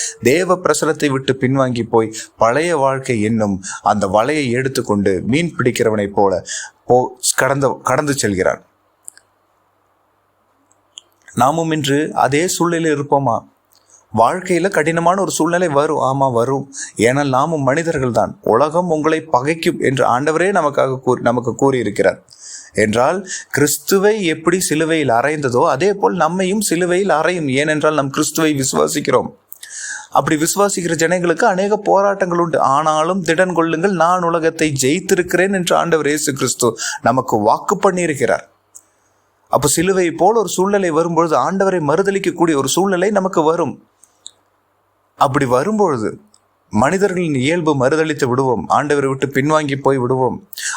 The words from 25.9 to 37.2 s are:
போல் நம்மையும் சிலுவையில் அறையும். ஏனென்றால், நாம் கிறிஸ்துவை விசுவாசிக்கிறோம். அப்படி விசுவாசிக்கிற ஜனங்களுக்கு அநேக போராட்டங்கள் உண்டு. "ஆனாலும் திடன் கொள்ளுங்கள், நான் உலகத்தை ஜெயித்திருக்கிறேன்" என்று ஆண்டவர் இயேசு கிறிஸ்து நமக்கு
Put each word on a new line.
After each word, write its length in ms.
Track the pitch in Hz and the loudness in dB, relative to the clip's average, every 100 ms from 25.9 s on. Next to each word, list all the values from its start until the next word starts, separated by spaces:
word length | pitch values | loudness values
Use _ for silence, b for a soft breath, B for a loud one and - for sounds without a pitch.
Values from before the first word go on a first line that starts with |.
போல் 220 | 196 190 185 | 0 0 2
நம்மையும் 440 | 156 185 185 214 | 0 0 -2 -2
சிலுவையில் 500 | 202 170 180 175 196 | -2 0 0 0 2
அறையும். 380 | 151 160 180 143 | 2 0 -2 -2
ஏனென்றால், 460 | 131 156 151 156 | 0 0 0 0
நாம் 160 | 151 139 | 0 -2
கிறிஸ்துவை 420 | 143 147 - 156 | -2 -2 0 0
விசுவாசிக்கிறோம். 760 | 143 131 160 151 151 143 123 87 - _ B B B B B B | 0 -2 0 0 0 0 0 -2 -10 _ B B B B B B
அப்படி 260 | - 139 156 | -2 0 0
விசுவாசிக்கிற 580 | 160 190 202 196 170 | -2 0 0 0 -4
ஜனங்களுக்கு 520 | 160 165 180 175 - 233 | -2 0 0 0 2 0
அநேக 300 | 185 202 208 | 0 0 -2
போராட்டங்கள் 640 | 190 185 202 196 185 170 | 2 2 2 0 -2 0
உண்டு. 220 | 170 135 | 0 2
"ஆனாலும் 640 | 131 139 156 156 165 190 | 2 2 2 0 0 -2
திடன் 300 | 160 165 185 | -2 0 2
கொள்ளுங்கள், 380 | 170 165 160 196 | 2 0 0 0
நான் 300 | 180 165 185 | 2 2 2
உலகத்தை 500 | 170 170 160 165 156 135 | 0 0 -2 0 -2 0
ஜெயித்திருக்கிறேன்" 720 | 131 180 185 180 175 170 196 | 0 0 0 0 0 0 0
என்று 240 | 190 170 160 | 0 0 0
ஆண்டவர் 300 | 165 160 143 | 2 0 0
இயேசு 260 | 151 151 | -2 -2
கிறிஸ்து 440 | 135 131 - 120 B B B | -2 -4 0 -2 B B B
நமக்கு 360 | 120 131 | 0 0